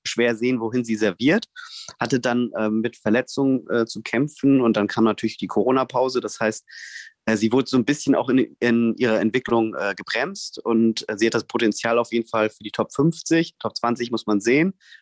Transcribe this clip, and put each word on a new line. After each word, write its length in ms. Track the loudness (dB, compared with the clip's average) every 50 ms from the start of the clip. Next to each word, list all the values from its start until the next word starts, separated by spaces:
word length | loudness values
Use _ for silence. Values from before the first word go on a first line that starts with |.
| -12
schwer 320 | -6 -2 0 0 0 0
sehen, 240 | 0 0 -2 0 -2
wohin 240 | -2 -2 -2 -2 -2
sie 120 | -2 -2
serviert. 500 | 0 0 0 0 0 2 2 2 2 0 -6 _ -18 -18 -18 -18 -18 -18 -14 -10 -8
Hatte 220 | -4 -2 0 0
dann, 320 | 0 0 0 0 0 -2
äh, 160 | -2 -2 -2 0
mit 280 | 0 0 -2 -4 -6
Verletzungen, 680 | -4 0 2 2 2 0 0 -2 0 0 2 0 0 -2 -2
äh, 160 | 0 0 0
zu 160 | -2 -4 -10
kämpfen 580 | -8 -4 -2 -2 -2 -2 -2 0 2 4 4 6
und 160 | 4 4 4
dann 120 | 2 2 0
kam 160 | 2 2 2
natürlich 340 | 2 2 0 -2 -6 -4 -6
die 80 | -8
Corona-Pause. 720 | -2 0 0 2 2 2 2 0 0 0 0 0 0 0 -2
Das 180 | -4 -4 -4 -2
heißt, 260 | -2 -2 -2 -4 -10 -18 -20 -20 -18 -18 -18 -18 -18 -20 _ _ _
äh, 140 | -2 0 2
sie 120 | 2 2
wurde 200 | 4 2 2 2
so 80 | 2 2
ein 80 | 2
bisschen 280 | 2 0 0 2 2 2
auch 140 | 2 2 2
in, 260 | 2 2 2 0 -2 -2
in 340 | 0 2 4 4 2 2 0 0
ihrer 200 | 2 2 2 2
Entwicklung, 560 | 2 2 0 -2 0 0 0 2 2 0 -2
äh, 180 | -4 -4 -4 -4
gebremst 600 | -6 -8 -6 -4 -4 -4 -4 -6 -10 -12 -14 -12 -8
und, 460 | -2 0 2 4 4 2 2 -2 -4 -6
äh, 80 | -2
sie 80 | 0 0
hat 80 | 0
das 140 | 0 0 -2
Potenzial 520 | -4 -2 0 0 0 0 0 -2 0 0 0
auf 140 | 0 0
jeden 160 | -2 -4 -4 -2
Fall 220 | -2 0 0 -2
für 120 | -2 -8
die 80 | -14 -6
Top 240 | -4 -4 -4 -2 0
fünfzig, 600 | 0 2 2 0 -2 -2 0 0 0 0 -2 -6 -10
Top 160 | -8 -8 -6 -4
zwanzig 320 | -2 -2 -2 -2 -4 -4
muss 160 | -4 -4 -2
man 160 | 0 -2 0
sehen. 320 | 2 2 2 4 2 0 -2 _ _ _ -20 -12